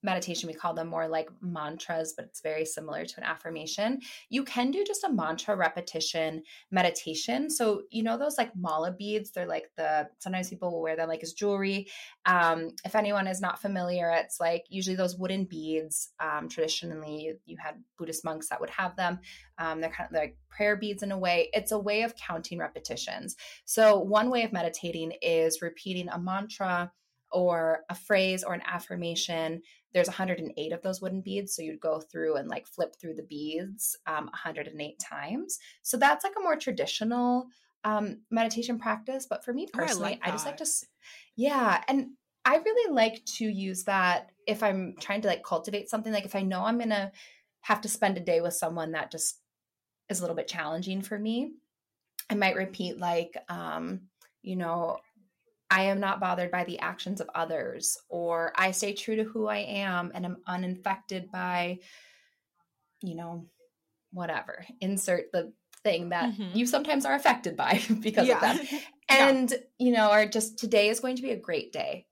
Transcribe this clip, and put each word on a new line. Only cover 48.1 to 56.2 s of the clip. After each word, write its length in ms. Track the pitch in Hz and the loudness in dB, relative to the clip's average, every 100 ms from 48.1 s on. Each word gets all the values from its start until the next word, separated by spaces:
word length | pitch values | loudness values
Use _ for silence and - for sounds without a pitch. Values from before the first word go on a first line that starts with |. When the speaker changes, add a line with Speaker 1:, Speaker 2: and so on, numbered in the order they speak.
| 185 | 2
Speaker 1:
a 40 | |
day 200 | 175 165 | 4 4
with 120 | 170 | 4
someone 380 | 170 165 170 160 | 0 -2 -2 -2
that 200 | 160 - | -4 -4
just 300 | 160 - - _ _ _ _ _ _ _ | -2 -4 -4 _ _ _ _ _ _ _
is 100 | 185 | -4
a 40 | |
little 120 | 175 165 | -2 -2
bit 120 | - | -4
challenging 540 | 170 151 160 185 190 | -2 -2 -2 -2 -4
for 160 | 190 208 | -4 -4
me, 340 | 214 233 302 - _ _ _ _ _ - - | -2 -2 -2 -6 _ _ _ _ _ -14 -4
I 60 | 208 | 2
might 200 | 190 185 | 2 2
repeat, 440 | 190 190 180 - | -2 -4 -6 -2
like, 380 | 180 170 165 - - | 0 0 -2 -8 -10
um, 600 | 175 165 160 - 190 185 _ - _ | -8 -6 -6 -4 -8 -10 _ -20 _
you 120 | - 185 | -6 -4
know, 420 | 170 170 170 - _ _ _ _ _ _ _ | 0 0 0 -4 _ _ _ _ _ _ _
"I 140 | 190 190 | 4 6
am 140 | 196 | 2
not 200 | 196 | 0
bothered 320 | 196 | 0